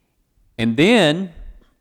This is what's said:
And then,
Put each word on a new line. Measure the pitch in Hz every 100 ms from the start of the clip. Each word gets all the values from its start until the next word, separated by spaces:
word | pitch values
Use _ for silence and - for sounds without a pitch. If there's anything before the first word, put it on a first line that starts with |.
| _ _ _ _ _ -
And | 113 113
then, | 175 240 160 160 190 - - - _ _